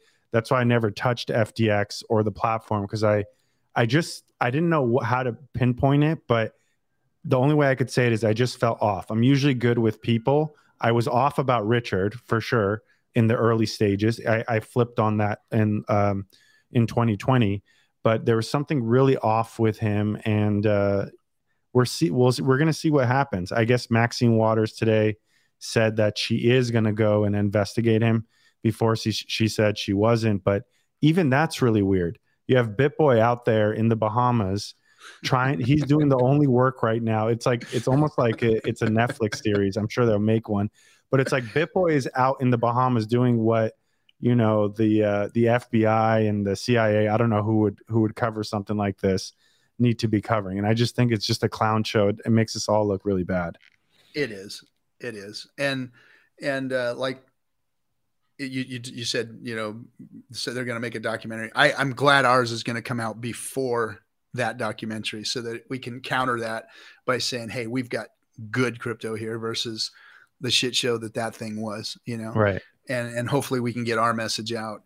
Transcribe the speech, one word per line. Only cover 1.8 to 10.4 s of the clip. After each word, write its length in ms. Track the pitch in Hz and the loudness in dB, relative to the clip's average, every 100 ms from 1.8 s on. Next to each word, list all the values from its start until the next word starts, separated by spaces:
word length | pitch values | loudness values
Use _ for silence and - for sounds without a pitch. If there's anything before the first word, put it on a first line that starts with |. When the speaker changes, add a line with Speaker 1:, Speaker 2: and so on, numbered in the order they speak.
| 101 - - | -2 -6 -2
Speaker 1:
or 140 | 110 | 0
the 80 | 107 | 0
platform, 560 | 95 117 113 - 107 101 | -2 -2 -2 -2 -4 -4
'cause 160 | 107 | -2
I, 220 | 107 104 101 _ _ _ _ | 2 2 -2 _ _ _ _
I 120 | - 120 | -2 2
just, 380 | 139 170 - - - | 2 -2 -8 -14 -4
I 100 | 127 | -2
didn't 180 | 135 170 | 0 2
know 300 | 160 127 120 | 2 2 2
wh-, 40 | |
how 200 | 117 123 | 0 0
to 80 | 127 113 - | -2 -6 -8
pinpoint 500 | - 123 123 139 143 | -2 0 2 2 4
it, 140 | 147 160 - | 2 0 0
but 260 | 117 110 - _ _ _ _ _ _ 160 | 0 0 -6 _ _ _ _ _ _ -2
the 120 | 127 | 2
only 160 | 135 | 4
way 140 | 151 139 | 4 4
I 60 | |
could 160 | 131 123 | 2 0
say 160 | - 123 | 2 2
it 60 | |
is 100 | 110 | 2
I 120 | 110 | 2
just 260 | 107 123 - | 2 0 0
felt 220 | 120 113 | -2 0
off. 280 | 110 95 - | 0 -2 -2
I'm 120 | 110 | 2
usually 320 | 120 139 143 | 4 4 2
good 240 | 127 120 120 | 2 2 2
with 240 | 113 107 | 2 0
people. 540 | 113 117 113 143 | 0 0 2 0